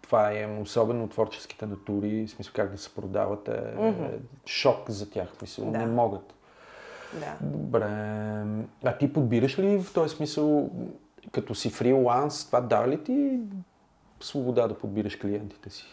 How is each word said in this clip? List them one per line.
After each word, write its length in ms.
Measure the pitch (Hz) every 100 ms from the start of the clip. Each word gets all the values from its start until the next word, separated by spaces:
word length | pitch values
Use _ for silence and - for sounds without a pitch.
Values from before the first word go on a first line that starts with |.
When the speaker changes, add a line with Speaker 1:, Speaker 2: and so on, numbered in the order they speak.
Speaker 1:
това 300 | - 113 107
е, 280 | 107 107 107
особено 460 | 104 - 113 120 110
творческите 580 | - 110 - - - 107
натури, 640 | 98 - 101 104 107 110
в 40 |
смисъл 220 | - 95 -
как 160 | 101
да 60 | 98
се 180 | - -
продавате, 560 | 104 101 98 104 - 113 110 110
е 40 |
Speaker 2:
Мгм. 240 | 220 190 143 113 - - -
Speaker 1:
шок 440 | - 135 117 -
за 200 | 104 104
тях, 180 | - 87
в 80 | -
смисъл, 280 | 110 - 107
Speaker 2:
Да. 120 | 110
Speaker 1:
не 80 | 113
могат. 480 | 117 117 98 - - _ - - - - - -
Speaker 2:
Да. 200 | 165 147 151
Speaker 1:
Добре. 440 | 147 151 151 120 104 107 107 107 107 107 107 107 113 -
А 140 | 127 -
ти 140 | 139
подбираш 460 | - 123 120 135 135
ли 200 | 190 202
в 140 | 185
този 220 | - 160 -
смисъл, 540 | 147 - 151 147 143 120 120 - _ - -
като 240 | - - 107
си 140 | 117
фриланс, 760 | - 120 135 123 123 147 143 -
това 160 | 120
дава 260 | 123 110 120
ли 160 | 156
ти 360 | - 262 277 262 214 196 180 _ _ _ _ _
свобода 460 | - 143 127 120 117
да 100 | 107
подбираш 380 | 107 101 104 -
клиентите 540 | 101 104 104 - -
си? 160 | - -